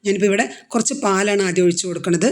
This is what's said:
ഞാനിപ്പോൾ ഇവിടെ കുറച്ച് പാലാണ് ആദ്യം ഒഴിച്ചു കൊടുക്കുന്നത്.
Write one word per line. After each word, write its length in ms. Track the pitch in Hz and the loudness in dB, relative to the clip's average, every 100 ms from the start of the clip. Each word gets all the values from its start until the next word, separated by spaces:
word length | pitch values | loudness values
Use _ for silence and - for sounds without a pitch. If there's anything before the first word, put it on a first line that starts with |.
ഞാനിപ്പോൾ 260 | 202 196 202 | -2 0 2
ഇവിടെ 140 | 202 269 - _ | 2 -2 -6 _
കുറച്ച് 260 | 233 220 269 | -4 -2 -2
പാലാണ് 420 | 202 190 202 202 | 0 0 2 0
ആദ്യം 220 | 190 175 180 | 0 2 2
ഒഴിച്ചു 200 | 170 185 | 0 -6
കൊടുക്കുന്നത്. 400 | 170 175 170 214 | -6 -2 0 0